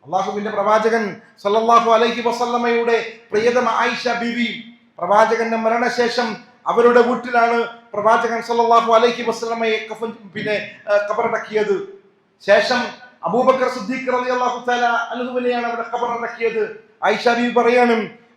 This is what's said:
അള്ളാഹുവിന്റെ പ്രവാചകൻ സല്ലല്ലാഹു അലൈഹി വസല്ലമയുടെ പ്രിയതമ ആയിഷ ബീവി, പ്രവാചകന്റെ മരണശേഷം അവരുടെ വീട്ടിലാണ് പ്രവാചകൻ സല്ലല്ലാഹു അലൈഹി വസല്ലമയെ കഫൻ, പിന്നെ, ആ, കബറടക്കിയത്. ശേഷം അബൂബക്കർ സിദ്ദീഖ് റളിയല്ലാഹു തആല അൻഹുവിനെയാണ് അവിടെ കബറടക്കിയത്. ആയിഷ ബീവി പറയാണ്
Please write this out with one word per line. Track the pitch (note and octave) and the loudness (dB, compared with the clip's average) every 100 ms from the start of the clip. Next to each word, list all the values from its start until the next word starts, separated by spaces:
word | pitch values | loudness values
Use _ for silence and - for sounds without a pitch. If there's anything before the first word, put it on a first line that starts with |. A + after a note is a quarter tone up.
അള്ളാഹുവിന്റെ | - F3+ G3+ G#3 G#3 | -4 -4 -2 -4 -6
പ്രവാചകൻ | G3+ G3+ G#3+ A3+ A3+ G#3 D#3+ - _ | -2 2 4 4 0 -2 -8 -18 _
സല്ലല്ലാഹു | G3+ G#3+ A3+ A#3 A3+ | 0 0 4 4 6
അലൈഹി | A3 A#3+ A#3+ A#3 | 4 2 0 -2
വസല്ലമയുടെ | A3+ A#3+ A#3+ A#3 A#3 A#3 A3+ F#3+ - - | -2 -2 0 0 0 2 0 -2 -14 -4
പ്രിയതമ | G#3 A3+ A#3+ A#3 | 0 2 2 0
ആയിഷ | G#3+ A#3 A#3+ A#3+ | 0 0 -2 -4
ബീവി, | A#3 A#3 A#3 A3+ - - - _ - | -2 -4 -2 -4 -4 -14 -20 _ -10
പ്രവാചകന്റെ | F3 G3+ A3 A3+ A3+ A3+ | 2 4 4 2 0 0
മരണശേഷം | A3+ A#3 A#3+ A3+ A#3 A#3+ A#3 G#3 - _ D3 | 0 0 -2 0 -2 0 -4 -6 -14 _ -4
അവരുടെ | G3 A#3+ A#3+ | 4 6 6
വീട്ടിലാണ് | A#3+ A#3+ B3 A#3+ A#3 A#3 A3 - - | 4 2 -2 2 2 2 -2 -8 -10
പ്രവാചകൻ | G#3 G#3 A#3 A#3 A#3 | -2 2 2 2 -4
സല്ലല്ലാഹു | A3 A#3 A#3 A#3 A3+ | -4 0 4 4 6
അലൈഹി | A3+ A#3+ A#3+ | 4 4 0
വസല്ലമയെ | A#3 A3 A3+ A#3 A3+ G#3+ - | -4 -4 -4 -4 -2 -2 -6
കഫൻ, | G#3+ A3+ | -10 -10
പിന്നെ, | G#3+ G3 G3 G#3 G#3 - - - | -10 -14 -10 -4 -4 -6 -16 0
ആ, | G#3 | 0
കബറടക്കിയത്. | G#3 A3+ A3+ A3 - G#3+ G3+ F#3+ - - _ _ _ _ - | 0 -2 -2 -2 -4 -2 0 -2 -4 -14 _ _ _ _ 2
ശേഷം | G#3 - B3 A3 - - _ | 4 4 0 -2 -10 -20 _
അബൂബക്കർ | E3 G#3+ B3+ C4 B3+ | -4 -2 -2 -2 -4
സിദ്ദീഖ് | B3 G3 C4 B3+ B3 | -4 -8 -8 -4 -4
റളിയല്ലാഹു | B3 B3 B3 - - | -4 -4 -4 -6 -4
തആല | A#3+ | -2
അൻഹുവിനെയാണ് | A#3+ A#3 - A#3+ B3 B3 B3 A#3+ A#3 | 0 -2 -4 -8 -6 -4 -4 -4 -6
അവിടെ | A#3 | -8
കബറടക്കിയത്. | A#3 A#3+ A#3+ A#3 A#3 - A3+ A3 G#3 - - _ | -8 -6 -6 -6 -8 -4 -4 -2 -6 -8 -20 _
ആയിഷ | F3 G#3+ A#3+ | -2 0 0
ബീവി | A#3+ A#3+ | 0 0
പറയാണ് | A#3+ A#3 B3 A#3+ A3+ G3+ - _ | 2 2 4 4 2 -2 -10 _